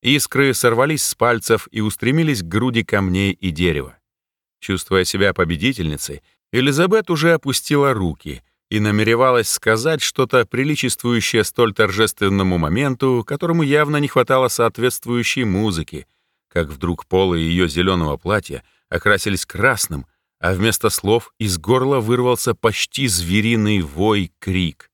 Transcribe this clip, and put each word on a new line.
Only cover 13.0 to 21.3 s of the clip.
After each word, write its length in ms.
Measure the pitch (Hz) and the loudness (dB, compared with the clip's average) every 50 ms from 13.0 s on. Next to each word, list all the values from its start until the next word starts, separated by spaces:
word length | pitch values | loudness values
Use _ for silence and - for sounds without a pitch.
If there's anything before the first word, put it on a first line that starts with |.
| - 131 127 120 110 - | 0 0 0 0 -2 -4
которому 360 | 143 143 - 170 165 170 160 | -6 -6 -2 -2 0 0 2
явно 340 | 139 139 151 151 147 151 147 | 2 2 2 2 2 0 -2
не 100 | 147 139 | -2 0
хватало 400 | - 139 123 - 135 131 131 123 | 0 0 2 2 2 2 2 2
соответствующей 960 | - - 120 117 110 - 113 127 117 - - 117 120 120 117 - - - 127 | 0 0 0 0 0 0 -2 -2 -2 -2 -6 -4 -4 -2 -2 -2 -2 -2 -2
музыки — 640 | 110 90 95 107 110 95 82 78 - - 76 - _ _ _ _ _ _ _ _ _ | 0 0 0 0 0 -2 -2 -6 -8 -10 -14 -14 _ _ _ _ _ _ _ _ _
как 180 | _ 87 82 73 | _ -4 -4 -4
вдруг 380 | 76 - - 87 87 - - | -6 -6 -4 -4 -4 -4 -6
полы 340 | _ - 92 95 92 87 82 | _ 2 2 2 4 2 0
ее 280 | 82 82 85 87 92 85 | 0 0 2 2 2 0
зеленого 500 | 73 82 90 95 95 87 82 76 73 69 | 0 0 0 0 0 0 0 -2 -4 -6
платья 460 | _ 85 104 107 - - 67 64 - _ _ _ _ _ | _ -2 -2 -2 -2 -6 -12 -14 -14 _ _ _ _ _
окрасились 560 | - 87 - 104 104 95 - 107 101 87 - | -8 -2 2 2 2 2 2 -2 -4 -4 -6
красным, 600 | _ - - 101 131 127 101 - - 82 71 65 _ _ _ _ _ _ _ | _ -6 0 0 0 2 0 -2 -6 -6 -10 -10 _ _ _ _ _ _ _
а 140 | - 85 95 | -2 -2 0
вместо 360 | 90 101 113 107 - - 110 | 0 0 0 -2 0 0 -2
слов 440 | - - - 98 110 117 - - | -2 0 0 2 0 0 0 -4